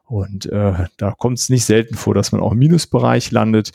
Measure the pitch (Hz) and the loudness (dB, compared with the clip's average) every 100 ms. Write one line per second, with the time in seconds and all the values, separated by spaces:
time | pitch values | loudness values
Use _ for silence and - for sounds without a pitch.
0 | - 107 95 98 - 101 101 90 87 - | -10 -8 -6 -8 -6 -2 0 0 -4 -4
1 | 98 - 123 123 - 127 113 110 113 104 | -6 -2 -2 -2 0 0 2 2 2 -4
2 | - 101 104 104 101 107 147 170 - 123 | -2 0 0 0 0 2 4 4 2 0
3 | 123 120 - 113 110 110 104 | 2 0 0 0 2 2 0